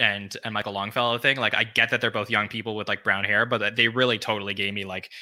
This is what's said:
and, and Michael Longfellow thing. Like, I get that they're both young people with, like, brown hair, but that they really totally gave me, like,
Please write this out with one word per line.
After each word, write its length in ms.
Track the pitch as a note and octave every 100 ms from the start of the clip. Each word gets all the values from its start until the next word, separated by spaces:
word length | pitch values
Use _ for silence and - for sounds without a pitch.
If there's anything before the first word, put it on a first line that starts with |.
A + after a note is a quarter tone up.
and, 360 | A2 G2+ G2 -
and 100 | A2+
Michael 200 | G#2+ G#2
Longfellow 460 | G2 G2+ B2+ A#2+ A#2
thing. 180 | C#3 C3+
Like, 180 | G#2+
I 80 | A2+
get 280 | A2 - A#2
that 100 | A#2+
they're 100 | A#2
both 180 | A2 G#2
young 200 | G#2+ G#2
people 260 | A2+ A2+
with, 140 | G#2+ G#2
like, 160 | G2+
brown 180 | G#2+ G2
hair, 240 | G2 G#2 A#2
but 120 | A#2
that 180 | G#2 A2+
they 100 | A#2
really 320 | A#2+ B2+ A2
totally 360 | - G#2+ G2+
gave 200 | G2+ G2
me, 100 | G2+
like, 260 | F#2+ F#2 - -